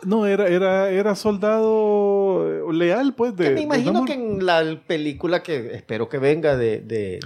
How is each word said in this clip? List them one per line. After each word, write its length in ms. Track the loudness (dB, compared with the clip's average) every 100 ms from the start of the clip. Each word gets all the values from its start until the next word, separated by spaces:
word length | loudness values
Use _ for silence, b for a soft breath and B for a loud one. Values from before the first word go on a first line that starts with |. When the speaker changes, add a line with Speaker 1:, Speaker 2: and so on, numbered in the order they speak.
Speaker 1:
No, 240 | 0 0 2
era, 200 | 2 2
era, 400 | 2 2 2 2
era 260 | 0 0 0
soldado 1500 | -2 0 0 2 2 2 2 2 2 2 2 0 -2 -4 -2
leal, 440 | 0 2 2 0 0
pues, 200 | -2 0
de, 100 | 2
Speaker 2:
Que 40 |
me 40 | 2
Speaker 1:
de 60 |
Speaker 2:
imagino 320 | 0 0 2
Speaker 1:
Namor. 140 | 0 0
Speaker 2:
que 60 |
en 320 | -2 -4 -2 2
la 360 | 2 0 -4 -4
película 560 | -4 -4 -4 -2 -2
que 300 | -2 -6 -6 -10
espero 340 | -8 -6 -4
que 80 | -2
venga 380 | 0 2 2 2
de, 220 | 0 -2
de, 380 | -4 -6 -6 -8